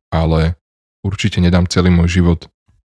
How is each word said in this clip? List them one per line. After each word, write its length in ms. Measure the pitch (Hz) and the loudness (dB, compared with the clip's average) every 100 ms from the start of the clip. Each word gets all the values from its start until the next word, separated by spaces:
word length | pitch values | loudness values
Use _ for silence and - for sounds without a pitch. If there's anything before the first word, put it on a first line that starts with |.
| _ | _
ale 480 | 80 80 80 80 85 _ _ _ _ | -2 0 0 0 -4 _ _ _ _
určite 380 | 98 95 98 - | -8 -4 -4 0
nedám 260 | 87 90 90 | 2 2 0
celý 220 | 92 90 | 0 2
môj 320 | 87 85 87 | 2 2 2
život 260 | 87 82 - _ _ _ _ | 0 0 -6 _ _ _ _